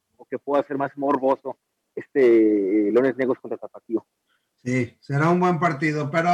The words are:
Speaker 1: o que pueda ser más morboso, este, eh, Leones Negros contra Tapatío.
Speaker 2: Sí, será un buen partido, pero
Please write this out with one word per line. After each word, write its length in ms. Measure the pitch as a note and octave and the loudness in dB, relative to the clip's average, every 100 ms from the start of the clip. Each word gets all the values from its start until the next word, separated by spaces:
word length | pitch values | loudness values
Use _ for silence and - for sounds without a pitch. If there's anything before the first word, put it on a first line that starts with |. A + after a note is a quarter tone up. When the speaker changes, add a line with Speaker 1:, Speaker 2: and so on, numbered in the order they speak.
| _ _ | _ _
Speaker 1:
o 100 | - | -12
que 120 | B2+ | -10
pueda 280 | - C#3+ - | -2 -2 -2
ser 100 | C#3 | -4
más 200 | C#3 - | -6 -4
morboso, 600 | C#3 C#3 C3 C3 C3+ - _ _ _ | -2 0 0 -2 -4 -16 _ _ _
este, 960 | - - C#3+ B2 A#2 A2 G#2+ F#2+ G#2+ G#2 | -16 -6 2 6 6 4 2 0 0 2
eh, 40 | |
Leones 240 | A2 C3 B2 | 2 0 0
Negros 220 | C3 B2+ | -2 -4
contra 200 | A#2+ A2+ | -6 -12
Tapatío. 480 | G#2 G2+ - A2 - _ _ _ _ _ | -12 -20 -8 -6 -6 _ _ _ _ _
Speaker 2:
Sí, 340 | B2 B2+ A#2+ - | -6 -4 -4 -10
será 300 | - C#3+ D#3+ | -6 -2 0
un 100 | F3 | 2
buen 180 | F3+ E3+ | 0 0
partido, 520 | E3+ C#3+ D#3 D3+ C#3 | -2 -2 -4 -4 -4
pero 180 | E3 E3+ | -2 2